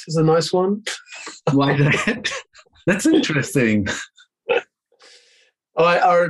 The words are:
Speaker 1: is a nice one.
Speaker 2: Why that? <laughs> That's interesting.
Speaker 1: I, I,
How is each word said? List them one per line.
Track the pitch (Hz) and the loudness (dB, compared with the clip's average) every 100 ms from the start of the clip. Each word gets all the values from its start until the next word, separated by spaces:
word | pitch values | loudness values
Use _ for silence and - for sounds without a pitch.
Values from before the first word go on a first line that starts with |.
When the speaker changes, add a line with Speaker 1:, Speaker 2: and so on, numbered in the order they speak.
| - | -6
Speaker 1:
is | 160 | 0
a | |
nice | 156 165 165 | 2 2 2
one. | 180 190 208 - - - - - - - | 0 0 -2 -6 -12 -14 -18 -18 -8 -2
Speaker 2:
Why | 139 139 143 | 0 2 2
that? | 143 - - 220 - - - - | 2 0 -2 -4 -6 -10 -14 -20
<laughs> | - _ - | -20 _ -4
That's | 196 302 | 0 2
interesting. | 320 247 147 - 139 117 104 95 - - _ _ _ - - - _ _ _ - - _ _ _ _ _ | 2 2 -2 -2 0 2 2 -2 -6 -10 _ _ _ -4 -4 -4 _ _ _ -20 -20 _ _ _ _ _
Speaker 1:
I, | - 170 175 | 0 2 4
I, | - 175 | 4 2